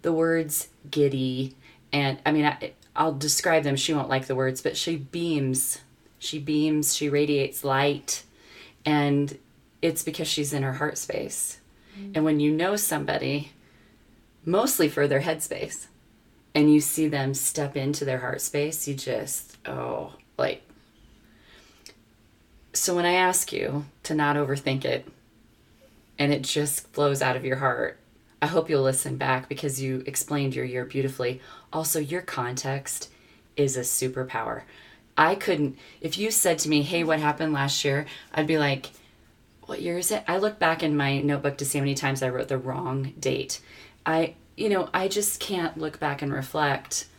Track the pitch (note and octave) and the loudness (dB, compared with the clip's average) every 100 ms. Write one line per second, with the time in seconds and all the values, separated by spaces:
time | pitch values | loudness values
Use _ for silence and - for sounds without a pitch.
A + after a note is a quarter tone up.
0 | E3+ D#3+ E3 E3 D3+ D3+ - _ C#3+ D3+ | 0 2 2 2 0 -4 -6 _ -6 2
1 | C#3+ C3+ C3 B2+ C3 - - - _ C#3+ | 2 2 -2 -2 -6 -8 -20 -20 _ 0
2 | C#3 C3 D3+ D3+ D3 - - - - - | 0 0 0 4 4 2 -10 -12 -12 0
3 | D#3+ C#3 D3+ - F#3 D#3+ C#3+ C#3 - D3+ | 0 2 0 0 4 4 4 0 0 0
4 | C3 C3 C3 C3 C3 C3 - - - E3 | 0 -2 0 0 0 0 -4 -2 -2 -4
5 | C3+ E3+ E3+ D3+ C3+ B2+ - - - _ | -4 -4 0 2 2 0 -2 -4 -10 _
6 | _ _ - D#3 C#3+ D3+ D#3 D3+ D3 - | _ _ -8 -6 0 2 4 2 2 0
7 | D3 C#3+ D3 C#3+ C3 - C#3 C3+ C#3+ C#3+ | 2 2 2 2 0 -2 0 2 2 0
8 | - - - _ - - - _ - D3+ | -4 -6 -6 _ -20 -20 -20 _ 0 2
9 | C#3+ C#3+ C#3+ - _ _ _ _ E3 D#3+ | 4 4 2 -4 _ _ _ _ -2 0
10 | - D#3 D#3+ D#3 C#3+ C#3+ C3+ C3 D3 - | -4 -4 -2 -2 0 0 -2 -2 -4 -4
11 | - - - - - - _ _ - G3 | -6 -6 -6 -6 -6 -8 _ _ -20 -16
12 | G3+ E3 D#3 D3+ D3 D#3 F#3 G#3 - D3+ | -6 0 4 4 4 4 2 0 0 -2
13 | C#3+ D#3 C3 C#3+ C#3+ - - - - _ | -2 -2 0 -2 -4 -16 -20 -20 -20 _
14 | _ - _ _ D#3+ F#3 B3+ - D3+ C#3+ | _ -20 _ _ 0 2 2 4 2 4
15 | C#3+ C#3 E3 D#3+ - - - - - _ | 2 4 2 -2 -4 -6 -6 -8 -16 _
16 | _ _ _ _ _ D3+ D3+ D3+ D3 - | _ _ _ _ _ 4 8 8 6 0
17 | D#3 D3 C3+ C3+ - - C#3+ C#3 C3+ C#3+ | 0 0 0 0 -2 -2 -4 -2 -2 -2
18 | C#3 B2+ B2+ - - D3 D3 D#3+ - C3+ | -2 -2 -4 -4 -4 -2 -2 -4 -6 -6
19 | B2+ A#2 G#2 - - - - C2 B1 B1 | -4 -4 -4 -8 -8 -16 -10 -6 -4 -6
20 | - - _ - C2+ - - - _ _ | -8 -14 _ -2 -2 -2 -10 -20 _ _
21 | - - - - - - - - - - | -20 -20 -20 -20 -20 -20 -20 -20 -20 -20
22 | _ _ _ _ _ - - - - F3 | _ _ _ _ _ -20 -6 -2 0 2
23 | F3 F3+ F#3 F3+ - - - C#3+ C#3+ _ | 2 4 4 2 -2 -2 -2 -4 -6 _
24 | - D3+ D3 D3 C#3 C#3 C#3 C3+ C3 B2+ | -4 2 2 2 0 0 0 -2 0 -2
25 | - - _ _ _ _ _ _ - - | -4 -20 _ _ _ _ _ _ -20 -20
26 | _ - C#3+ C#3 C3 D#3 D3 - - - | _ -2 2 2 0 0 0 -2 -6 2
27 | D3 C#3 C3+ B2+ C3 C3 C3+ A#2+ A#2 - | 2 4 2 0 -2 0 0 0 -2 -6
28 | _ _ _ _ D3 E3+ D#3+ D3+ C3+ C3+ | _ _ _ _ 2 2 4 4 4 2
29 | C#3 C3 C3 C3 C3 C#3 D3 C3 C3+ C3 | -2 -4 0 0 -2 -4 -4 -4 -4 -4
30 | C3 - - D3 C3+ C3 B2+ B2+ B2 C3+ | -4 -6 -2 0 0 -2 -4 -4 -4 -2
31 | C3+ C3 B2 B2+ - - - D#3 D#3 D#3+ | -2 -2 -4 -4 -12 -20 -8 -4 -2 -2
32 | C#3+ F3 F3+ - B2 B2+ C3+ C3+ C3+ - | -2 -4 -6 -6 -4 -4 -4 -4 -6 -10
33 | - - - - _ - C#3 C3 B2 - | -10 -18 -20 -20 _ 0 2 2 -2 -2
34 | C3 C3 B2+ A2+ A2 A2+ - - - - | -2 -4 -6 -4 -6 -8 -10 -20 -20 -20
35 | _ - D#3 F#3+ - E3 C#3+ C3+ - - | _ 2 4 4 0 0 0 -4 -18 -10
36 | D#3+ F3+ G#3+ G#3+ F#3+ D#3+ D3+ D3+ C#3+ E3+ | -8 -4 0 2 4 2 2 2 2 0
37 | D#3+ D#3 D3+ D3+ D#3+ D3 C#3 - D3 C#3 | 2 2 2 0 0 2 2 2 2 0
38 | D3 - - - D3+ D#3+ C#3+ C3+ - - | -2 -12 -6 -2 2 4 4 0 -4 -18
39 | - _ _ _ _ _ - - E3+ F3 | -20 _ _ _ _ _ -12 -6 -4 -2
40 | F#3 G#3+ - F3+ G#3 G#3 E3+ E3 D#3 D3 | 0 -2 0 0 0 2 2 2 2 2
41 | C#3 C#3 C#3+ C#3+ C#3+ C#3 C#3 C#3+ C#3 C3+ | 2 2 2 2 0 -2 -2 0 0 0
42 | C#3+ C3+ C3 B2+ - C3 B2+ B2+ - C3+ | 0 0 -2 -2 -2 -2 -2 -6 -4 -2
43 | C3+ - C3 C3 - - - - - - | -4 -4 -2 -2 -4 -8 -10 -20 -20 -10
44 | - D#3+ E3 - - - G#3+ G3 F3 F3+ | -2 0 0 -4 -20 -4 0 2 0 -2
45 | F#3+ G3 G3+ - - F#3 E3 D#3 D#3 - | 0 0 -2 -4 -4 -2 -2 -4 -8 -4
46 | D3+ C#3 C#3+ C#3 C3+ D#3 D3 C#3 - - | -4 -2 -2 -4 -4 0 0 0 -4 -8
47 | - | -8